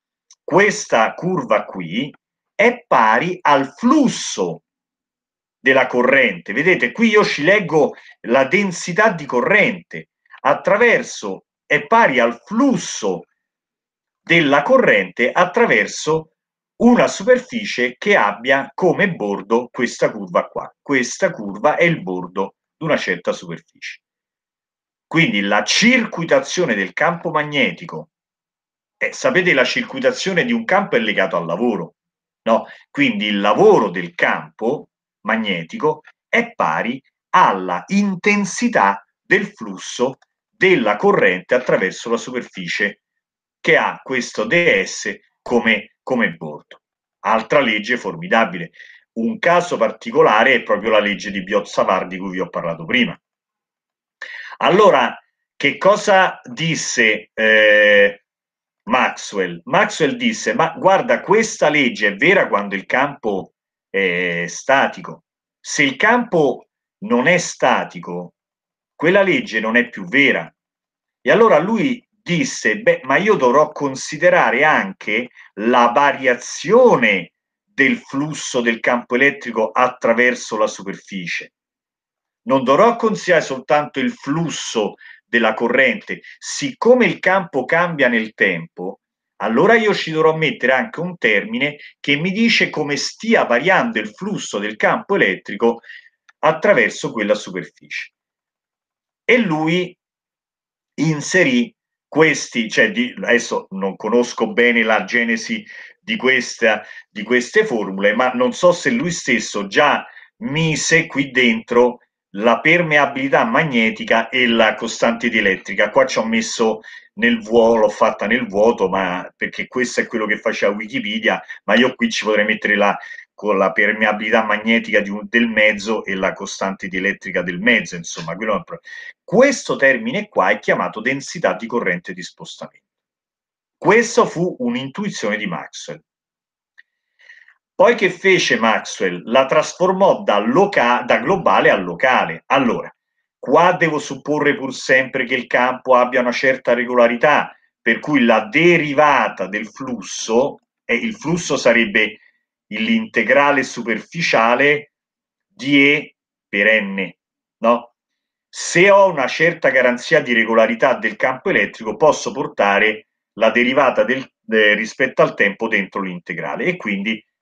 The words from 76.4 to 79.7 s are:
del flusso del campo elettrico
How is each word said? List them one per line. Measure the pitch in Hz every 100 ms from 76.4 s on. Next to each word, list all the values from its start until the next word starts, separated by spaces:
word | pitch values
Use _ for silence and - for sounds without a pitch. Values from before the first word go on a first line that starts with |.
| - - 147 233 247 156 113 95 85 _ _ _
del | _ - 135 117
flusso | - 135 151 139 - 131
del | 117 113
campo | 139 120 - 123
elettrico | 139 139 120 113 110